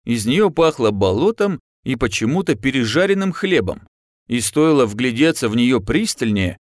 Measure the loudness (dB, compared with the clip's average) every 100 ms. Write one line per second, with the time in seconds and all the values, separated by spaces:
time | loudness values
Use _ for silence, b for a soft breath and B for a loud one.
0 | -4 -2 0 0 0 2 0 2 0 2
1 | 0 2 0 0 -2 -4 _ _ -6 -4
2 | -4 -2 -2 0 -2 -2 -2 -2 0 0
3 | 2 0 -2 -4 0 0 -2 -6 _ _
4 | _ _ -6 -4 -2 2 4 4 2 0
5 | -2 2 2 2 0 2 2 0 0 -2
6 | -2 -4 -2 0 -2 -6 _